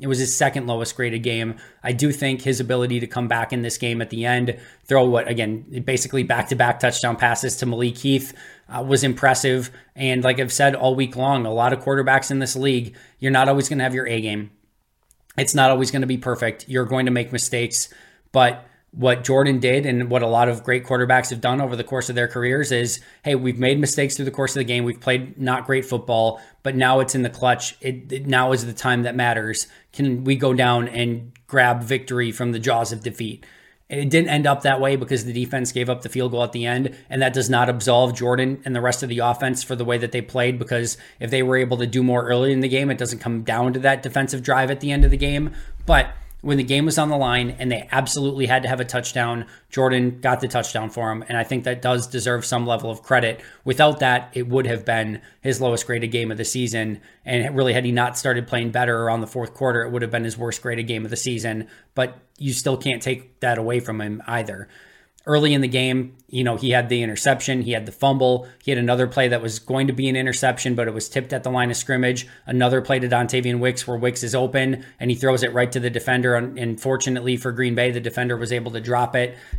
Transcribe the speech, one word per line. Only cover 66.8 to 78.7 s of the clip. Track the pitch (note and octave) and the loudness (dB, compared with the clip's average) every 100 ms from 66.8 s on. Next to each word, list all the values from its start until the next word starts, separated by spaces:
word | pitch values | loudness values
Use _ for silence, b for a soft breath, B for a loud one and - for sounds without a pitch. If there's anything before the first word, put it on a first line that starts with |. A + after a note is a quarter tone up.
| A#2+ | 2
the | B2 | 0
interception, | A2+ G#2 C#3+ B2+ - B2+ | -2 0 0 2 0 -2
he | A2+ | -2
had | A2+ | -4
the | A2 | -6
fumble, | - C#3 C3+ B2+ B2 B2 B | 0 2 4 4 2 -2 B
he | - | -2
had | B2+ | 0
another | A#2+ B2 B2+ | 2 2 0
play | C3+ B2+ | 2 2
that | A#2+ | 2
was | A2+ G#2+ | -2 -8
going | - C3 C3+ | -4 0 0
to | |
be | B2 C3+ | 0 0
an | B2+ | 0
interception, | C3 B2 C3+ A#2+ C3 | 0 0 0 0 -2
but | B2 A2+ | -2 -2
it | |
was | A2 - | -4 -4
tipped | C3+ B2 | -6 -4
at | C3 | -4
the | B2+ | -2
line | B2+ B2 | 0 0
of | A2+ | -2
scrimmage. | - B2+ B2+ B2 - B B | -2 0 0 -2 -6 B B
Another | B2+ B2 C3 | 2 4 2
play | B2+ C3 | 2 0
to | B2 | 2
Dontavian | A#2+ B2 B2+ B2 A#2+ | 0 2 0 0 0
Wicks | B2+ B2 - | 0 -2 -4
where | A#2 | -2
Wicks | B2 B2 | -2 -2
is | A#2 | -2
open | B2+ B2+ C3 C3 C3 B B | 0 0 0 0 -2 B B
and | B2 | -2
he | B2 | 2
throws | C3 B2+ | 2 2
it | B2 | 2
right | B2 B2 | 0 0
to | C3 | 0
the | A#2+ | -2
defender. | A#2 C3 B2+ B2 | -2 0 2 2
Un-, | A#2+ B2 B2+ | 2 -2 -6
and | A#2 A2 | -6 -4
fortunately | C3+ C3 - B2+ B2 B2 | -2 -2 -2 -2 0 -2
for | B2+ | -2
Green | A#2 B2 | 0 0
Bay, | A#2 B2 | 2 0
the | A#2+ | 0
defender | A2+ A#2+ B2 A#2 | -4 -2 -2 -2
was | A#2 | -2
able | B2 A#2 | -4 -4